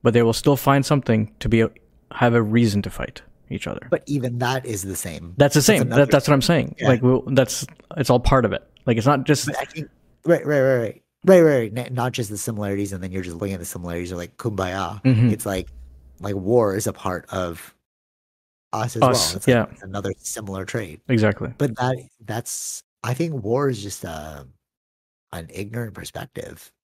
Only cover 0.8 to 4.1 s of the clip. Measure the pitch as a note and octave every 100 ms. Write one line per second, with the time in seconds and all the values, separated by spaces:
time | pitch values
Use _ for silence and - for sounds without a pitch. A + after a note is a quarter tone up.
0.8 | C3+ D3 - A2 A2 _ - A2+ A2+ _
1.8 | _ _ _ - A#2+ A#2 G#2+ A2+ A#2 G2+
2.8 | F#2+ - A#1+ - - _ _ - - -
3.8 | - D#3+ -